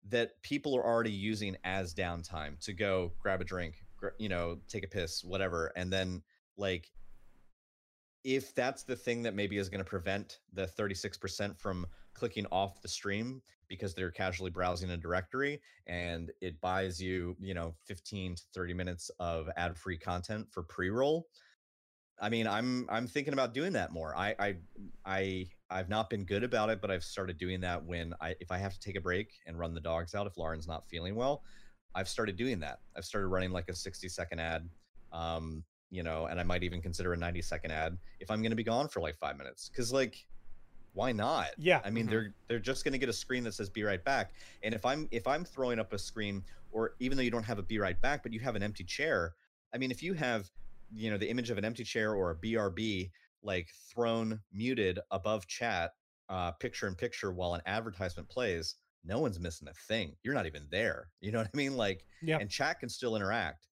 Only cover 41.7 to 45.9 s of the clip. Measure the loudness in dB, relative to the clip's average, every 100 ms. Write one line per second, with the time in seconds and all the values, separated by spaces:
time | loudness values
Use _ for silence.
41.7 | 6 6 0 4 2 0 -8 -2 -2 0
42.7 | 0 2 2 0 0 0 0 0 -2 -4
43.7 | 0 2 2 2 2 2 -4 -16 -6 -2
44.7 | 0 2 2 0 0 2 0 0 0 2
45.7 | 2 0